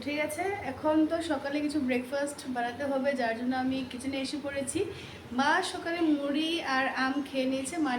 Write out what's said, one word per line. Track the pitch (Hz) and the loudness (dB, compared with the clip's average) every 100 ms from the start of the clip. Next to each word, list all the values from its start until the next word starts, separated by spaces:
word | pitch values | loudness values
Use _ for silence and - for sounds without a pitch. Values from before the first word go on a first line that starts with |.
ঠিক | 262 294 302 | -4 -2 -2
আছে, | 302 381 403 262 | -2 -2 -2 -4
এখন | 269 302 311 311 | -2 4 6 4
তো | 330 330 | 2 0
সকালে | 277 277 294 294 | -2 0 0 0
কিছু | 294 254 | 0 2
ব্রেকফাস্ট | 254 247 277 285 - 269 247 | 0 0 -2 -2 -4 -6 -2
বানাতে | 240 240 277 | -2 -2 0
হবে, | 269 277 262 | 2 2 2
যার | 226 226 | 0 0
জন্য | 247 262 | 0 0
আমি | 262 262 262 | 0 0 -4
কিচেনে | 240 269 269 | -6 -4 -2
এসে | 269 294 277 | -2 -4 -4
পড়েছি। | 277 262 320 403 - - - - 247 | -4 -2 -2 -2 -6 -12 -14 -4 2
মা | 285 339 359 | 4 4 2
সকালে | 359 330 339 330 285 | -4 -4 2 4 4
মুড়ি | 285 277 320 330 269 262 | 2 0 0 0 0 2
আর | 269 - | 2 0
আম | 262 277 277 | 0 0 -2
খেয়ে | 269 262 | 0 0
নিয়েছে, | 269 269 320 | 0 -2 0
মা | 285 | 2